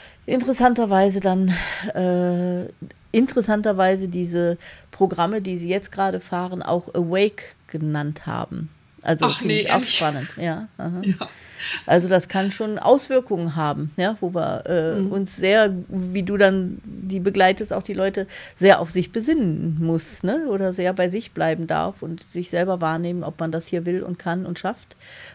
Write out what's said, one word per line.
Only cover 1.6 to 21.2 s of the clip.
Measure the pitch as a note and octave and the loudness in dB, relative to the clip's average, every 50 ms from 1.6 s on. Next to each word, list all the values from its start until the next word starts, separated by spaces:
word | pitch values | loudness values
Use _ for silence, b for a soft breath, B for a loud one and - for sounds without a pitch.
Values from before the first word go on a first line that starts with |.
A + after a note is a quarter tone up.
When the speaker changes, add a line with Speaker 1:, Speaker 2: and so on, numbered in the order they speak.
| B B B B F#3+ B - | B B B B -8 B -4
Speaker 1:
äh, | - F3+ F3+ F3+ F3+ F3+ F3+ F3 F3 F3+ F3+ F3+ F3+ - - - - F3 - - _ _ - | 0 0 2 2 2 2 2 0 0 0 -2 -2 -4 -6 -8 -12 -14 -16 -16 -16 _ _ 0
interessanterweise | - A3+ C4 - - B3+ G3 G#3+ G#3+ G#3+ G#3+ G#3+ G3 F#3+ F#3 F#3+ F#3+ F#3+ F#3+ | 2 2 2 4 2 0 2 2 0 2 2 0 2 4 4 4 4 2 -2
diese | F3 F3 F3+ F3 E3+ E3+ F3 F3 E3+ E3+ B B B B B B B | -4 -2 -2 -4 0 0 0 2 2 0 B B B B B B B
Programme, | - - F#3+ F3 F3+ F3 E3+ F#3+ A3 G#3+ | 0 2 2 2 4 0 0 0 0 -2
die | F#3+ F#3 F3+ | -4 -4 -6
sie | F3 E3+ F3 | -4 -2 -2
jetzt | F#3 G3+ G3 - | -2 -2 -4 -6
gerade | - G3 G3 F#3+ F#3+ F3+ | -4 -2 0 0 0 -4
fahren, | - - F3+ F3 F3+ F3+ F#3 F3+ - | -6 -4 -4 -4 -4 -4 -6 -6 -2
auch | - E3+ F3 - - - | -2 -2 -2 -2 -2 -2
Awake | F3+ F3 E3 F3+ F#3+ G#3 G#3+ - - - - - _ _ | -2 -2 0 2 2 2 2 0 -6 -20 -20 -20 _ _
genannt | - - D#3 D#3 D3+ D3+ D3 C#3+ D3+ D3+ - - | -12 -6 -4 -2 -2 -2 -2 -2 -4 -6 -8 -8
haben. | D#3+ - - - - - - D#3+ D#3 - _ _ _ _ - - | -8 -6 -6 -6 -6 -6 -10 -10 -10 -12 _ _ _ _ -8 -2
Also | - D#3+ D#3+ B3+ | -2 0 2 0
Speaker 2:
Ach | A#3+ - | -2 -2
Speaker 1:
finde | - B3 - G#3+ | -2 -2 0 0
Speaker 2:
nee, | G#3+ | 0
Speaker 1:
ich | G3 - | 2 2
auch | - | 2
Speaker 2:
ehrlich? | - B3 - - | 0 2 0 -2
Speaker 1:
spannend, | - E3 D3+ C#3+ C3 C#3+ - - | 0 0 0 -2 -2 -8 -8 -8
ja. | - E3+ E3 D#3+ - A3 - _ - | -6 -4 -4 -4 -4 -8 -12 _ -8
Aha. | - E3+ F3 F3+ G3+ | -8 -6 -6 -2 0
Speaker 2:
Ja. | G3 - - - B B B B B B B B B B B B | -2 -2 -2 -4 B B B B B B B B B B B B
Speaker 1:
Also | - D#3+ F3 F3 F3+ | 4 4 4 6 4
das | F#3+ F3 F3+ | 2 2 2
kann | - - F#3+ F#3+ G3 | 0 -2 -2 -2 -2
schon | F#3+ - A3 G#3+ G#3+ - | -2 -4 -6 -4 -4 0
Auswirkungen | - - C4+ C#4 - - C4 B3+ B3+ - G3+ E3+ E3+ E3 D3 | 4 4 4 4 4 2 2 2 2 2 -2 -2 -2 -2 -2
haben, | E3 D3+ D3 C#3+ D3 D3+ D3+ - | 0 0 0 0 -2 -6 -6 -2
ja, | F#3 F3+ G#3 A3 - | -2 0 0 0 -2
wo | F#3+ F3+ F#3 | -4 -4 -2
wir, | E3 D#3+ - - - - | -2 0 0 -2 -4 -2
äh, | - F3+ E3 D#3+ D#3+ G#3 G3+ | 0 0 2 2 0 0 0
Speaker 2:
Mhm. | F#3+ G3 | -2 0
Speaker 1:
uns | G3 G3 G3 F#3+ - | -2 -2 -4 -4 -4
sehr, | G3 F#3 F#3+ G#3 A3 G#3+ G3+ F#3+ F3 - | 0 2 4 6 6 4 4 2 -4 -8
wie | - F#3+ F#3+ F3+ F3+ F#3 G3+ F3 | -6 -6 -6 -4 -2 -2 -2 -2
du | G3 G#3 | -2 4
dann | G3 G3+ F#3+ F#3+ F#3+ F3+ F3+ - - - | 6 6 6 6 2 -2 -4 -6 -10 -12
die | G#3+ - G3 F#3 F#3+ G3 F#3 | -14 -14 -10 -8 -6 -4 -2
begleitest, | F3+ G3+ G3 G3 F#3 F#3 F#3+ - G#3+ - | -2 0 2 4 4 4 4 2 -4 -4
auch | - F#3+ - | -4 -4 -4
die | - G3 | -6 -4
Leute | F#3 F#3+ G3 - G3+ G3 B B B B B B | -2 -2 0 0 -4 -6 B B B B B B
sehr | - F3+ G3 F#3 - | 4 8 8 8 8
auf | E3+ E3 | 4 -2
sich | - F3+ E3+ - | -2 -2 -2 -2
besinnen | - A#3 A3+ D4 D#4+ D4+ G#3+ E3+ D#3 D#3+ D#3+ E3 D#3 D#3+ | -4 -4 0 0 2 2 2 0 0 0 -2 -2 -2 0
muss, | E3 E3 E3 D#3+ - - - - - | 0 0 0 0 -2 -6 -10 -4 -2
ne? | F#3 B3+ E4 D#4+ C4 | -2 0 0 -2 -2
Oder | G3 G3 G3 F#3 F#3 | -2 0 0 -2 0
sehr | F#3+ F3+ F3+ F#3 | 0 0 0 2
bei | F#3 F3+ | 2 0
sich | F3+ F#3 A3+ | 0 0 -4